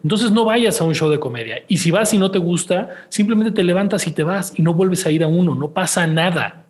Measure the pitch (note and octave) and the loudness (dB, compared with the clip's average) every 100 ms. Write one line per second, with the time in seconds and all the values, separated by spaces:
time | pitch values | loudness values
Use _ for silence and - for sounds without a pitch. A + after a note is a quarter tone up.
0 | D#3 G#3 A#3+ G#3+ A3 A#3 A3+ - E3 D#3 | 0 0 2 2 2 2 2 2 -2 0
1 | D#3 D3 C3 B2 A2+ A2 - F3+ E3+ F3+ | 0 0 -2 -8 -8 -12 -2 0 2 2
2 | G#3+ G#3 F#3+ F#3+ E3+ F3 - F#3 F#3+ - | 2 2 2 0 0 -2 -2 -4 -4 -14
3 | - - G#3 A3 A3 G3 F3+ F3+ G3+ G3+ | -8 -2 2 2 0 0 0 2 0 -2
4 | - D3+ D#3 F#3+ F3+ - E3 E3+ F#3+ F3+ | -4 -4 -2 -4 -6 0 0 2 0 0
5 | E3 D#3 D#3+ E3+ F3 B2+ D3 F#3+ F3+ - | 0 0 2 2 2 0 -4 -4 -2 0
6 | E3 D#3+ F3 E3 G2+ - | 0 0 0 -2 -6 -10